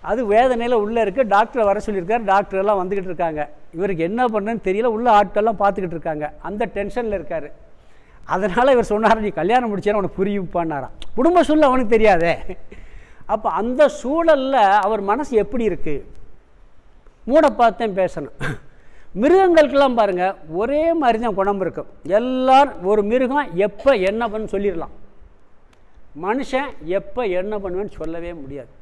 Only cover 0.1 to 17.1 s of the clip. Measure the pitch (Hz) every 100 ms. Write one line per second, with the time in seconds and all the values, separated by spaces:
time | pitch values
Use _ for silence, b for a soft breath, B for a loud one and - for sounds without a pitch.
0.1 | 220 226 214 254 240 240 240 208 233 214
1.1 | 196 240 202 220 254 208 202 208 196 170
2.1 | 233 202 190 202 190 202 202 185 202 185
3.1 | 170 170 151 147 - - 160 196 175 165
4.1 | 226 254 214 202 233 - 196 240 220 247
5.1 | 208 202 208 214 202 202 196 185 165 165
6.1 | 151 151 - - 208 226 196 202 - 233
7.1 | 196 160 165 147 - - - b b b
8.1 | b - 175 202 185 262 254 208 208 220
9.1 | 220 208 170 165 247 233 202 202 208 180
10.1 | - 196 202 175 180 165 147 127 - -
11.1 | - 277 359 285 302 294 254 220 226 214
12.1 | 180 170 147 - 180 - b b b b
13.1 | b - 214 220 165 226 254 294 - 240
14.1 | 311 330 294 262 269 202 190 196 214 196
15.1 | 226 302 226 202 247 220 165 - 143 -
16.1 | - - - _ - - - - - -